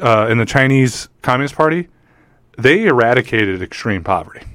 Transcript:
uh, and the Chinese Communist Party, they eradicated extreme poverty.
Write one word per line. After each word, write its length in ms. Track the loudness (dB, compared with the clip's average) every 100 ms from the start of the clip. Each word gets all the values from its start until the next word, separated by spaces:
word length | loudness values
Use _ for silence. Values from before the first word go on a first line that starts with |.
uh, 240 | 0 2 2
and 120 | 0
the 40 |
Chinese 640 | 0 0 2 2 2 -2 -16 _
Communist 320 | -2 -2 -2
Party, 320 | 0 0 0 -6 _ _ _ _ _ _ 0
they 280 | 2 2 2
eradicated 760 | 2 2 2 0 -2 -2 -4
extreme 400 | -8 -8 -6 -6
poverty. 420 | -2 -4 -4 -20 -20